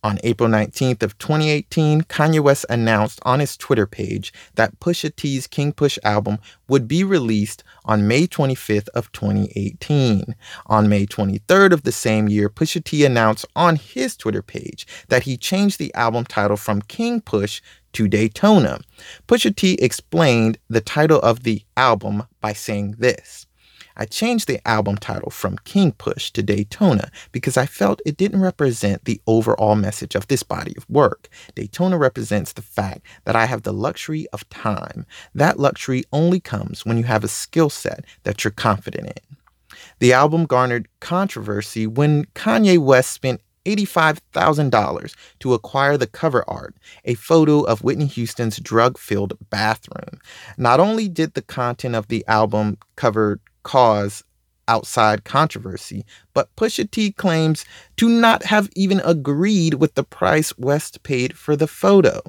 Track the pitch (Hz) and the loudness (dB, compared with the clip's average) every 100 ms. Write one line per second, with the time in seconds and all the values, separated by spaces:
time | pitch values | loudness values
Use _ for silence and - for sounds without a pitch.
0 | 110 101 117 - 117 107 107 - 131 120 | -2 -2 -2 0 2 2 0 -2 -2 0
1 | 104 - - 156 156 151 - - 156 151 | -4 -6 -4 0 0 -2 -2 0 2 2
2 | 165 - 151 156 143 139 - 120 113 107 | 0 0 2 4 4 2 0 0 2 2
3 | 107 - - 131 143 - - 123 98 - | 2 -4 -2 0 0 -6 -2 0 0 -4
4 | 104 104 - - - - 113 - 175 175 | -6 -6 -10 -18 -12 -2 -2 -2 -4 -2
5 | 156 - 147 135 - - 143 - 147 - | -6 -6 -6 -6 -6 -4 -4 0 -2 0
6 | - 104 104 104 - _ - 135 113 160 | 0 0 -2 -6 -8 _ 0 0 2 -2
7 | 190 185 117 107 104 - _ _ - 107 | 0 0 2 0 -2 -6 _ _ -2 0
8 | 101 127 175 - 139 131 - 107 101 - | 2 2 2 0 -2 -2 -2 -2 -2 -8
9 | - - 104 101 101 - 101 - - 147 | -8 -6 -2 -2 -2 -4 -6 -8 -2 0
10 | 127 104 95 - - - - 110 104 104 | 2 0 -2 -12 -16 -20 0 2 4 2
11 | 101 - 98 101 - 185 196 170 139 - | 0 -4 -4 -4 2 6 6 4 0 -4
12 | 117 110 107 104 101 - 160 175 - 151 | 0 0 2 2 0 -2 -4 -4 -6 2
13 | 143 120 110 107 - - 170 156 - 254 | 4 4 2 2 -6 0 2 2 -4 -6
14 | 262 - 110 104 - - - - - - | -6 -4 -6 -6 -8 -12 -12 -16 -20 -20
15 | - 127 135 127 - 190 202 - 69 - | -2 -2 -2 -6 -4 0 0 -2 -8 -2
16 | 117 117 120 - 104 104 - 104 - - | -2 -2 -4 -2 0 -2 -2 -4 -4 -6
17 | 233 240 - 107 104 - _ _ _ - | -4 -4 -2 -4 -2 -8 _ _ _ -2
18 | 107 104 110 - 208 208 107 64 - _ | 0 2 0 2 4 6 4 -2 -12 _
19 | - - - 233 220 202 190 180 127 - | -20 -20 0 2 2 2 0 2 -2 -4
20 | - 165 156 117 110 113 _ 113 107 - | -4 2 4 4 2 0 _ -4 -2 0
21 | 156 156 113 117 123 107 _ - 127 107 | 4 4 4 2 -2 -4 _ 2 2 2
22 | 104 104 113 _ 107 104 - 104 101 110 | -2 -6 -8 _ -8 -8 -6 -6 -6 0
23 | 123 - - - - _ _ _ - - | 0 0 -10 -20 -20 _ _ _ -20 -12
24 | - - 226 240 - 131 - 110 101 101 | -10 -4 -2 -2 -2 -4 0 0 0 -4
25 | - - - - 98 95 - 101 160 - | -6 -8 -8 -8 -8 -8 -2 2 2 0
26 | - - - - 104 104 104 - 202 113 | -8 -6 -6 -4 -2 -2 -2 0 2 2
27 | - - - 123 139 127 135 - 196 - | -2 -14 -12 -6 -2 0 -2 -2 -2 0
28 | - 147 196 196 185 - 139 117 104 98 | -6 -2 -2 0 -2 0 -2 0 -2 -2
29 | - - - 113 110 110 107 107 101 - | -4 -4 2 2 2 0 2 2 0 -4
30 | - - - 135 - - - - - 143 | -8 -8 -2 -4 -4 -8 -8 -14 -4 2
31 | 135 - - - - - 104 - 185 180 | 2 0 -18 -20 -18 -14 -12 -4 -2 2
32 | 135 - 110 104 82 - - - 95 - | 0 -2 -4 -4 -4 -14 -10 -6 -6 -8
33 | - - - 117 113 117 101 98 127 - | -20 -12 -2 0 0 -2 -6 -4 -6 -6
34 | - 156 - 104 - - 110 101 - - | -8 -8 -8 -14 -16 -8 -6 -6 -8 -14
35 | - - - - 147 - 139 131 - 127 | -16 -20 -14 0 0 2 -2 -2 -6 -6
36 | - 143 170 185 - 104 101 - - 113 | -2 0 2 0 -2 -8 -8 -10 -4 -2
37 | 117 113 107 - - 160 156 - - - | 0 0 -2 -8 -4 0 0 0 -10 -10
38 | - - - 98 107 101 117 101 - - | -14 -10 -8 -4 -4 0 0 0 -4 -10
39 | - - _ - _ _ _ - - _ | -10 -16 _ -20 _ _ _ -20 -20 _
40 | 123 127 147 165 160 127 127 120 - _ | 4 6 4 2 0 0 0 -2 -6 _
41 | - 185 196 - 104 104 - 110 110 117 | -6 -2 -2 -6 -6 -6 -6 -6 -4 0
42 | 147 147 - - - 226 208 180 135 131 | 2 2 -2 -6 0 2 6 4 8 6
43 | 127 - 135 120 _ _ - 208 202 180 | 6 -4 -6 -6 _ _ -4 -4 -2 2
44 | 156 156 _ - 156 151 143 120 76 - | 2 0 _ -2 0 2 2 2 0 -6
45 | - - - _ 131 120 - 139 139 143 | -12 -18 -20 _ -2 -2 -2 -2 0 0
46 | 120 - 160 123 - - - - - - | -2 -2 -2 0 -2 -10 -12 -18 -20 -14
47 | - 120 - 165 156 147 143 107 117 139 | -6 -6 2 4 6 4 2 0 0 0
48 | 143 - 117 - 117 - - 113 123 - | -2 -4 -8 -4 -4 -4 -2 2 2 0
49 | - 101 98 - - 110 110 110 - - | -6 -4 -4 -8 -8 -2 -2 -2 -8 -16
50 | - - - - - - 123 131 196 220 | -16 -20 -20 -20 -20 -2 4 4 4 2
51 | 208 165 160 - - - 123 120 135 113 | -2 -2 -4 -4 -10 -6 -4 -4 -4 -6
52 | 104 113 - 110 110 107 107 104 _ - | -4 -6 0 2 2 0 -2 -6 _ -2
53 | 123 110 107 104 _ _ - 135 120 104 | 0 2 0 -2 _ _ -2 4 4 4
54 | 101 - _ _ _ _ - 113 - - | -2 -8 _ _ _ _ -2 -2 0 2
55 | 107 107 - 135 151 - 95 95 - 98 | 2 2 -2 0 0 -2 -12 -14 -12 -14
56 | - - _ - - - 226 - 214 - | -14 -20 _ -4 -4 -4 -4 -2 -6 -2
57 | 208 - 190 160 160 156 - - _ - | -4 -2 0 2 0 -2 -6 -20 _ 0
58 | 226 233 233 226 - 214 202 - 190 196 | 2 4 4 2 2 0 0 -2 0 0
59 | - 165 135 143 196 208 165 139 156 - | 2 0 0 -2 0 2 0 0 0 0
60 | - - 92 156 156 - 127 143 - - | -6 -2 0 2 0 -4 -2 -2 -4 -18
61 | - 131 127 - - 147 156 - 190 202 | -6 -4 -4 -6 -4 -2 -2 0 4 6
62 | 147 - | 6 0